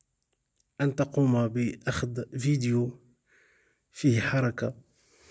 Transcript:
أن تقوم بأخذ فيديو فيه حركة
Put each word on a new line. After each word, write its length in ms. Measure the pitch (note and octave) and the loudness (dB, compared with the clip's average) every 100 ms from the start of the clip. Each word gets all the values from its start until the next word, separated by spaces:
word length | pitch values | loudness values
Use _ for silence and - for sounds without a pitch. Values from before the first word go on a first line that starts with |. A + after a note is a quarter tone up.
| _ _ _ _ _ _ _ - | _ _ _ _ _ _ _ -4
أن 140 | C#3+ | -2
تقوم 540 | C3 C#3+ - C3+ A#2+ A#2 | 0 -2 2 2 2 0
بأخذ 880 | A#2 A#2+ - - - B2 A#2+ A#2 C3+ | -2 -4 -4 -8 -6 -6 -6 -10 -4
فيديو 640 | C#3 D3 A#2+ A#2+ A#2+ - _ _ _ _ _ _ _ _ _ | -2 0 2 0 0 -6 _ _ _ _ _ _ _ _ _
فيه 280 | - C#3+ A2+ | 0 2 4
حركة 540 | F#2+ C3+ B2+ - A#2 - - _ _ _ - | 2 0 0 0 -4 -6 -14 _ _ _ -20